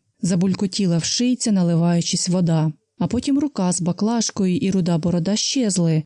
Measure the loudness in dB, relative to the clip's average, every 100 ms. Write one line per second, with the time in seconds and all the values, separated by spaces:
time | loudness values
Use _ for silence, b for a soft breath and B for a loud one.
0 | _ _ -2 0 0 0 -2 -2 0 0
1 | 0 -2 0 0 0 2 2 2 2 2
2 | 0 -2 -2 0 2 2 0 -4 _ -6
3 | -4 -2 0 0 0 -2 -2 -2 -2 -2
4 | 0 0 -2 -2 0 0 0 0 2 0
5 | 0 0 0 -2 -2 0 0 2 2 0